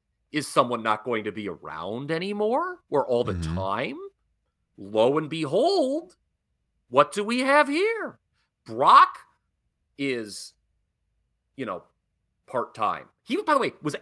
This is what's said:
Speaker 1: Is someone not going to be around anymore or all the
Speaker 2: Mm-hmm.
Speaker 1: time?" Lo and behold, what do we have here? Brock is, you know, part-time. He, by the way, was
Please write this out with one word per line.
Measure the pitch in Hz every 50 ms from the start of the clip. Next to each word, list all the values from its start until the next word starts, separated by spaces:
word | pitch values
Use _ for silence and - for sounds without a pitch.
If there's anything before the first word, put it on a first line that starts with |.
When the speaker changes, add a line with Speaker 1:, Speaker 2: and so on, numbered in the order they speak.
| _ _ _ _ _ _
Speaker 1:
Is | - 151 131 -
someone | - 156 131 123 120 113
not | 110 113 107 - -
going | 127 117 110 104
to | 107
be | 90 107 104 95
around | 82 76 80 76 73 80 85 98 110 123 143 143
anymore | 160 165 185 202 208 208 208 214 240 294 349 370 359 - _ -
or | 151 139 123
all | 123 123 120 123
the | 107 92
Speaker 2:
Mm-hmm. | 87 82 80 82
Speaker 1:
time?" | 92 95 95 98 113 143 214 277 349 392 392 _ _ _ _ _ _ _ _ _ _ _ _ _
Lo | - 101 98 107 110 113 131 143 156
and | 156 135
behold, | 151 165 151 135 156 202 277 359 403 359 269 262 277 330 349 - _ _ _ _ _ _ _ _ _ _ _ _ _ _ _ -
what | 120 139 147 -
do | - 202 202
we | 214 240 254
have | 262 269 277 302 294 269
here? | 285 330 392 453 466 427 349 240 - _ _ _ _ _ _ _ _ _ _
Brock | - 110 117 143 180 - - 370 370 - - - _ _ _ _ _ _ _ _ _ _ _ _ _ _
is, | - 139 135 127 117 110 104 92 - - - _ _ _ _ _ _ _ _ _ _ _ _ _ _ _ _ _ _ _ _ _
you | 135 127
know, | 107 92 85 - _ _ _ _ _ _ _ _ _ _ _ _
part-time. | - - 120 110 - - 117 107 95 85 73 - _ _ _
He, | _ - 254 392
by | - 320 294
the | 269
way, | 214 135 - -
was | - 147 - -